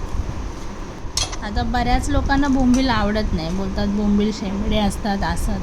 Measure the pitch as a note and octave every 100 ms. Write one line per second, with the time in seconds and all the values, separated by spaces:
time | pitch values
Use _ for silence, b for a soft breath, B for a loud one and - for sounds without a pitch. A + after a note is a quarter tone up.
0 | - - - - - - - - - -
1 | - - - - G#3+ G#3 A#3 B3 A#3+ B3+
2 | G#3+ G3 - C#4 C#4+ C4 B3 B3 C4 A3
3 | G#3 G#3+ G#3 F3+ D#3+ F#3+ F#3+ G3+ G3+ G#3
4 | G#3 G#3 G#3+ A3 G3 G3 G#3+ G#3 G3+ -
5 | G#3+ G3 E3 F3 - G3